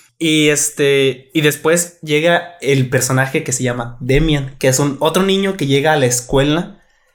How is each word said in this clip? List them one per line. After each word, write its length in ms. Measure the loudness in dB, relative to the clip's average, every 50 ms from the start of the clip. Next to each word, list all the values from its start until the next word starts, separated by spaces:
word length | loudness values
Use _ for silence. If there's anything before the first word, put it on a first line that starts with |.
| _ _ _
Y 300 | -4 -2 0 2 2 4 2
este, 800 | 2 2 -2 -4 -2 0 0 2 2 2 2 0 0 -4 -8 _ -2
y 60 | 0
después 580 | 2 2 0 0 0 0 0 0 -2 -6 -10 -14
llega 540 | -6 -2 -2 0 2 2 2 0 -2 -6 -14 -6
el 280 | -2 0 2 2 2 0
personaje 540 | 0 -2 0 0 0 0 0 0 -2 -4 -4
que 80 | -4
se 100 | -6 -4
llama 340 | -2 -4 -4 -4 -8 -10 -12 -10
Demian, 560 | -2 0 2 2 2 2 0 0 -2 -6 -8
que 120 | -2 0 0
es 100 | 2 2
un 180 | 0 -2 -2 0
otro 200 | -2 0 2 2
niño 340 | 0 2 0 0 0 -2 -4
que 120 | -4 -2
llega 260 | 0 0 0 2 2 2
a 40 |
la 100 | 2 2
escuela 720 | 0 0 -2 -4 -2 0 0 2 2 0 -2 -4 -6 -12 -20 _ _ _ _ _ _ _